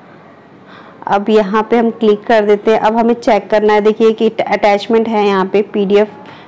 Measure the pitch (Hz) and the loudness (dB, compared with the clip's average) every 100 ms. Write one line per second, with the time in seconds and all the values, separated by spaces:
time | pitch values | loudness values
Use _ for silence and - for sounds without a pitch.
0 | - - - - - - - - - - | -20 -20 -20 -20 -20 -20 -20 -20 -20 -14
1 | - 202 202 214 196 220 214 240 226 214 | -4 -2 0 0 0 -2 0 0 0 0
2 | 220 208 - 220 208 202 226 220 214 226 | 0 0 0 0 2 0 0 0 0 0
3 | 226 233 - 202 202 214 214 214 208 214 | 0 0 0 -2 0 0 2 2 2 2
4 | 220 220 220 220 - 196 214 202 - 226 | 0 2 -2 -2 -4 0 0 0 0 0
5 | 226 214 202 196 190 202 208 214 196 202 | 0 0 0 0 0 -2 -2 -2 0 2
6 | 214 - - - | 0 -4 -20 -20